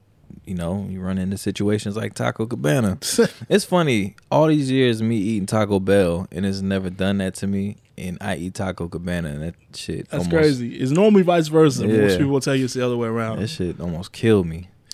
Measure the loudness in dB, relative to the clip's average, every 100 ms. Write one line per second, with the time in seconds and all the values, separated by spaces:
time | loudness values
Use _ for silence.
0 | _ _ _ -20 -10 -6 -4 -4 -6 -8
1 | -4 -4 -2 -4 -6 -2 0 0 -2 -6
2 | -8 -4 -4 -4 -6 -2 0 2 0 -2
3 | -4 0 0 0 -2 0 2 0 2 0
4 | -2 -8 -2 2 4 4 2 2 2 2
5 | 0 0 0 -2 0 0 2 0 4 4
6 | 4 0 -4 -4 -4 -2 -2 -2 -4 -4
7 | -2 0 -2 -4 -4 -4 -4 -8 _ -12
8 | -10 -8 -6 -6 -6 -6 -6 -6 -8 -8
9 | -6 -4 -4 -6 -8 -10 _ -16 -10 -8
10 | -6 -4 0 4 4 2 -4 -4 0 4
11 | 6 6 6 4 4 6 6 4 2 4
12 | 4 4 4 2 0 0 0 -2 -2 0
13 | -2 -2 -4 -4 -6 -4 -4 -4 -6 -6
14 | -10 -2 4 4 4 -6 -12 _ _